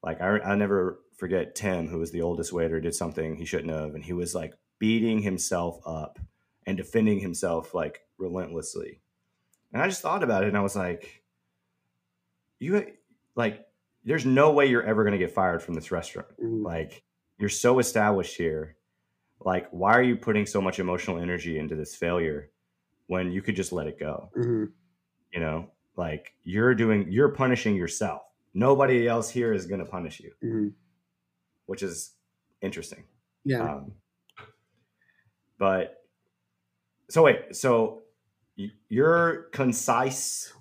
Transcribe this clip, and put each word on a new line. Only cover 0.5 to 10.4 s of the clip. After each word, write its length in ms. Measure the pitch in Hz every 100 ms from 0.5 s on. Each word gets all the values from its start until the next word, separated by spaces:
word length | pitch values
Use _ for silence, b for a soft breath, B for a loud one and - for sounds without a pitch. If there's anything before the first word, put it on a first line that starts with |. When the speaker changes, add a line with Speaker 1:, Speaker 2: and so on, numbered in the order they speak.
| 101
Speaker 1:
never 440 | 104 101 90 - _ _
forget 380 | 90 92 78
Tim, 340 | - 101 90 80
who 100 | 82
was 140 | 85
the 80 | 87
oldest 320 | 85 82 82
waiter, 280 | 87 82 80
did 140 | 85
something 400 | 82 85 82 80
he 120 | 78 80
shouldn't 260 | 82 82
have, 220 | 78 78
and 100 | 76
he 80 | 76
was, 220 | 87 87
like, 180 | 90 78 - _ _
beating 440 | 107 113 113 110
himself 580 | 104 92 - 90 87 - 82
up 320 | 80 78 - - _ _ _ -
and 100 | 95
defending 420 | - 113 110 101
himself, 540 | 95 80 90 82 -
like, 280 | 87 76 - _ _
relentlessly. 840 | 92 90 82 82 76 - - - _ _ _ _ _ _ _
And 80 | 117
I 60 | 170
just 140 | 185
thought 200 | - 190
about 220 | 147 101